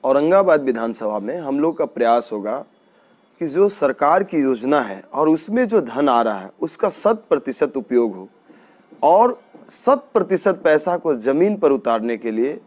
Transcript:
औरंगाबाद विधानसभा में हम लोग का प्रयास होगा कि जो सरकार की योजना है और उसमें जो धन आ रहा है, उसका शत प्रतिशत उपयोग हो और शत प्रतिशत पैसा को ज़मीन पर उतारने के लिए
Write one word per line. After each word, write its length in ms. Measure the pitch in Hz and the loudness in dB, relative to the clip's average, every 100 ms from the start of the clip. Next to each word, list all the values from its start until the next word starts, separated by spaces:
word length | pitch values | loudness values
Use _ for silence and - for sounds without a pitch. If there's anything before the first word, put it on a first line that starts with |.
औरंगाबाद 580 | 131 135 156 190 185 156 | 2 2 4 4 4 2
विधानसभा 580 | 135 117 117 113 110 104 | 2 -2 -4 -6 -6 -6
में 180 | 104 170 | -6 -8
हम 220 | 147 139 | -6 -2
लोग 180 | 160 165 | -2 -2
का 80 | 139 | -6
प्रयास 420 | - 117 120 117 | -2 0 0 -2
होगा 260 | 107 101 127 - _ _ _ _ _ _ _ | -8 -6 -8 -10 _ _ _ _ _ _ _
कि 60 | 165 | -6
जो 200 | 147 202 | 2 0
सरकार 540 | 196 143 131 147 160 | 2 -2 0 2 2
की 140 | 190 165 | 0 0
योजना 440 | 135 123 123 147 | 0 0 0 0
है 200 | 113 98 | 0 -10
और 260 | - 135 156 | -10 0 2
उसमें 380 | 156 180 226 247 | 2 0 -2 0
जो 140 | 214 | 0
धन 280 | 127 113 143 | -2 -2 0
आ 120 | 117 | 2
रहा 180 | 113 101 | 0 -4
है, 120 | 95 _ | -10 _
उसका 280 | 160 - 208 | -10 -4 -4
शत 340 | - 202 220 _ | -2 -2 -2 _
प्रतिशत 480 | 151 - 127 139 135 | -2 -2 -4 -4 -4
उपयोग 380 | 107 123 117 92 | 0 0 0 -4
हो 120 | 95 _ _ _ _ _ _ - | -18 _ _ _ _ _ _ -2
और 360 | 143 180 240 247 _ - - | 4 4 4 0 _ -20 -20
शत 380 | - - 269 - | -4 0 0 0
प्रतिशत 480 | 220 190 185 196 185 | -2 0 0 0 0
पैसा 340 | 160 156 165 175 | 2 2 2 -4
को 160 | 165 131 | -2 -2
ज़मीन 420 | 113 139 190 202 | 0 2 2 2
पर 140 | 160 | 2
उतारने 460 | 135 120 113 113 117 | 2 0 -2 -2 -4
के 140 | 117 | -4
लिए 280 | 110 127 - | -2 -2 -4